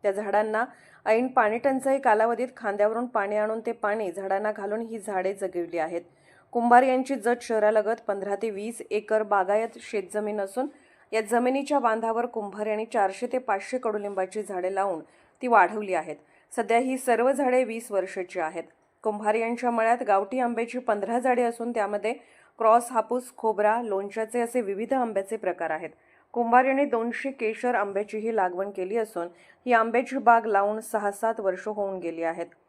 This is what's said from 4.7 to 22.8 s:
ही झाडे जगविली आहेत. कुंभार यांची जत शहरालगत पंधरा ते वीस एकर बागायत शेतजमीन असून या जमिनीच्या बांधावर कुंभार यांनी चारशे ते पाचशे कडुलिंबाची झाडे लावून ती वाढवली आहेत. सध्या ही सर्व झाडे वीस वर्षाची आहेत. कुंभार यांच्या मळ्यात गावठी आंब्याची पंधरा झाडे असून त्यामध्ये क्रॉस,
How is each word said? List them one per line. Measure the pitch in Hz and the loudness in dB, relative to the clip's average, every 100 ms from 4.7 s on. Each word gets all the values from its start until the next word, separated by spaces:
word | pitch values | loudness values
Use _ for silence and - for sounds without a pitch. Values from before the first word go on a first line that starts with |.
| 214 | -6
ही | 226 226 | -6 -10
झाडे | 190 190 185 | -6 -2 -2
जगविली | 196 190 180 170 170 | -4 -6 -4 -4 -4
आहेत. | 160 170 - _ _ - _ | -4 -6 -10 _ _ -20 _
कुंभार | 240 233 240 | -2 6 8
यांची | 262 254 262 269 | 8 2 0 -2
जत | 214 240 | 0 -2
शहरालगत | - 220 208 220 208 226 - | 0 2 4 4 0 -4 -4
पंधरा | 202 196 202 | -6 -4 -4
ते | 226 | -4
वीस | 196 214 233 - | -6 -8 -10 -4
एकर | 208 208 220 | -4 0 0
बागायत | 214 202 185 208 226 226 | 2 2 4 0 0 -8
शेतजमीन | - 214 185 214 208 214 | -6 -6 -4 -4 -4 -4
असून | 196 247 277 - _ _ _ | -4 -4 -6 -8 _ _ _
या | 220 | -4
जमिनीच्या | 208 233 247 262 277 285 | 2 2 2 0 0 0
बांधावर | 233 220 226 226 247 | 2 0 -2 -2 -2
कुंभार | 233 202 208 214 | -4 -8 -6 -4
यांनी | 214 220 | -4 -2
चारशे | 240 196 190 240 | 0 0 0 -4
ते | 254 | -4
पाचशे | 254 202 - 254 | -2 -4 -2 -4
कडुलिंबाची | 240 214 202 196 190 214 | -2 -4 -4 -4 -4 -4
झाडे | 208 190 180 196 | -6 -4 -2 0
लावून | 196 165 151 _ _ _ | -2 -2 -8 _ _ _
ती | 254 | 4
वाढवली | 226 185 214 208 | 6 6 2 -2
आहेत. | 180 170 - _ _ _ - | -4 -4 -12 _ _ _ -6
सध्या | 214 226 | 2 2
ही | 262 262 | 2 -2
सर्व | 254 220 247 | 0 2 4
झाडे | 277 269 254 | 2 2 2
वीस | 247 226 226 | 2 -4 -4
वर्षाची | 202 185 - 180 185 | -4 -2 -6 -8 -4
आहेत. | 156 165 165 _ _ _ | -4 -6 -12 _ _ _
कुंभार | 220 208 214 220 | -4 -2 0 0
यांच्या | 226 233 247 | 0 0 0
मळ्यात | 233 226 240 247 | 2 2 2 4
गावठी | 196 202 254 | 2 2 -2
आंब्याची | 240 226 240 247 | -2 -2 -4 -4
पंधरा | 254 202 196 233 | -2 -2 0 0
झाडे | 254 247 | 2 2
असून | 240 233 233 | 2 -2 -6
त्यामध्ये | 233 202 208 208 269 - - _ _ | -2 -2 -2 -4 -6 -10 -20 _ _
क्रॉस, | 226 233 | 6 6